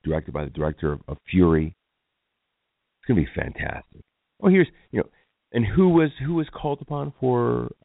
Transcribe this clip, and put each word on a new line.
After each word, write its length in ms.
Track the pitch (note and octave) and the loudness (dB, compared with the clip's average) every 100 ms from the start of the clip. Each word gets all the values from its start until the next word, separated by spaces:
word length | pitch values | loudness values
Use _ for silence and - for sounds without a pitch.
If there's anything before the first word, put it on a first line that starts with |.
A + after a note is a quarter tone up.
directed 300 | D#2 D#2 D#2 | -4 -4 -4
by 100 | D2 | -8
the 60 | C#2+ | -8
director 420 | D#2 D2+ D2+ D#2 | -4 -4 -2 -4
of, 100 | D2 - | -4 -10
of 100 | D2 - | -14 -2
Fury. 460 | F#2 F2 D#2+ D#2+ - _ _ _ _ _ _ _ _ _ _ _ _ | 4 6 4 0 -8 _ _ _ _ _ _ _ _ _ _ _ _
It's 100 | - | 0
gonna 140 | A2 | 0
be 60 | C#2 - | 0 -4
fantastic. 680 | - - - - - - - _ _ - | -8 -8 -8 -8 -14 -20 -20 _ _ -2
Oh, 80 | G3+ | 4
here's, 180 | F#3+ E3 _ - | 4 2 _ -8
you 100 | A2 | -6
know, 80 | - _ _ _ _ | -6 _ _ _ _
and 120 | A#2+ | -2
who 260 | A2 A2+ F#3 | 0 2 4
was, 200 | E3+ D#3 - C3+ | 4 2 -2 -6
who 80 | |
was 140 | E3+ D3+ | -4 -6
called 280 | - D3+ C#3+ | -8 -8 -8
upon 320 | C#3+ D3 C#3+ - | -8 -8 -8 -4
for 520 | B2+ B2 A#2+ A#2+ A#2 - | 0 0 0 -2 -4 -10